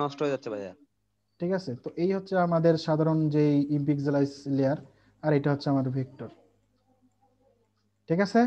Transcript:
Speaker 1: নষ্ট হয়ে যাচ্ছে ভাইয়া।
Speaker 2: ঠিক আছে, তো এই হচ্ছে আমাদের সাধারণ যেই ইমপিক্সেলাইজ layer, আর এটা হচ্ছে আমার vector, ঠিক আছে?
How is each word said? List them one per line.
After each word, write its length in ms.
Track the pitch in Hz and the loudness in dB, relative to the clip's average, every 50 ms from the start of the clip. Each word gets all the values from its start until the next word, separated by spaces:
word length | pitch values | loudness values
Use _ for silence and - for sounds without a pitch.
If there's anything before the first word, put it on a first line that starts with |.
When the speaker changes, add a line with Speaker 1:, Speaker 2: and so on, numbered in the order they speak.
Speaker 1:
নষ্ট 180 | 147 143 143 - | -4 -4 -4 -4
হয়ে 120 | 151 143 135 | -2 -2 -2
যাচ্ছে 160 | 131 - 117 107 | -4 -6 -6 -8
ভাইয়া। 200 | 104 98 92 - _ _ _ _ _ _ _ _ _ _ _ _ - | -8 -8 -10 -12 _ _ _ _ _ _ _ _ _ _ _ _ -8
Speaker 2:
ঠিক 120 | 175 175 190 180 | -4 -4 -4 -4
আছে, 140 | 185 - 120 143 - | -4 -6 -10 -10 -10
তো 60 | 160 - 156 170 | -10 -6 -4 -2
এই 80 | 190 196 196 | -2 -2 -2
হচ্ছে 160 | 185 190 190 185 175 170 | -4 -2 0 0 2 2
আমাদের 260 | 170 165 165 165 160 156 - | 2 2 4 4 4 2 2
সাধারণ 340 | - 156 156 160 160 160 160 156 151 147 | 0 0 2 2 2 2 2 2 2 2
যেই 200 | 151 151 147 147 143 143 147 147 147 | 2 4 4 4 2 2 0 0 -2
ইমপিক্সেলাইজ 540 | 143 151 147 143 139 147 143 143 143 139 - - - 139 139 135 | 0 0 0 0 0 0 2 2 0 0 -2 -6 -6 -2 0 2
layer, 220 | 135 135 139 135 - - _ _ _ _ _ _ - | 2 0 0 -2 -6 -14 _ _ _ _ _ _ 0
আর 80 | 156 151 143 | 2 2 2
এটা 120 | 139 147 139 | 2 2 0
হচ্ছে 140 | 139 - 156 139 | 0 0 0 0
আমার 140 | 139 131 131 127 135 | 0 0 -2 -2 -4
vector, 320 | 127 - - - 117 110 - _ _ _ _ _ _ _ _ _ _ _ _ _ _ _ _ _ _ _ _ _ _ _ _ _ _ _ _ _ _ _ _ _ _ - | -6 -6 -8 -14 -14 -14 -16 _ _ _ _ _ _ _ _ _ _ _ _ _ _ _ _ _ _ _ _ _ _ _ _ _ _ _ _ _ _ _ _ _ _ -4
ঠিক 100 | 165 180 202 | -2 -2 0
আছে? 140 | 190 - 233 240 | 2 2 2 2